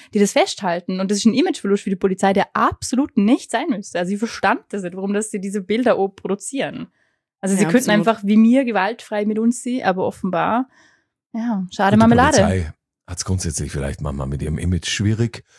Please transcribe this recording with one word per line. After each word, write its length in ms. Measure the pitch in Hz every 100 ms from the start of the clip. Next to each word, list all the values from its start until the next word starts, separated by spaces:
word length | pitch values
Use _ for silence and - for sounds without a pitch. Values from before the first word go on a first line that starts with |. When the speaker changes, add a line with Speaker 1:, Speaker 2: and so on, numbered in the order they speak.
| -
Speaker 1:
die 60 | 208
das 100 | 202
festhalten 680 | 277 381 - 196 175 180 185
und 100 | 196
das 80 | 202
ist 60 |
ein 100 | 226
Imageverlust 480 | - 370 - 202 202
für 80 | 202
die 60 | 190
Polizei, 360 | 196 185 196
der 140 | 196 -
absolut 640 | - 262 - - 247 302 -
nicht 340 | 202 302 -
sein 160 | 233 320
müsste. 280 | 208 - 175
Also 140 | 180
ich 80 | 202
verstand 400 | 226 - 196 254 -
das 140 | 208
nicht, 120 | 180
warum 180 | 185 196
das 200 | 202 214
sie 80 | 208
diese 200 | 196 208
Bilder 360 | 185 214 240 185
auch 100 | 196
produzieren. 760 | - 185 202 - 269 156 - 170 _ _ _ _ _
Also 160 | 196 196
sie 80 |
Speaker 2:
Ja, 60 | 202
Speaker 1:
könnten 200 | 240 -
Speaker 2:
absolut. 180 | 208 226
Speaker 1:
einfach 160 | 220
wie 120 | 202 214
mir 280 | 226 262
gewaltfrei 600 | 240 202 190 240 - 208
mit 160 | 208 214
uns 200 | 233 240
sein, 180 | 240 254
aber 240 | 196 185 -
offenbar, 600 | - 190 170 165 226 262 _ _ _ _ _ _
ja, 340 | 226 233 202 180
schade 240 | - 196 214
Speaker 3:
Gute 20 |
Speaker 1:
Marmelade. 380 | 226 233 247 208
Speaker 3:
Polizei 340 | 87 95 80 - _ _ -
hat's 160 | 90
grundsätzlich 480 | - 92 85 73 71
vielleicht 300 | 73 69 69
manchmal 240 | 76 69 67
mit 160 | 69
ihrem 160 | 76 78
Image 280 | 87 87 -
schwierig. 560 | - 104 110 117 - -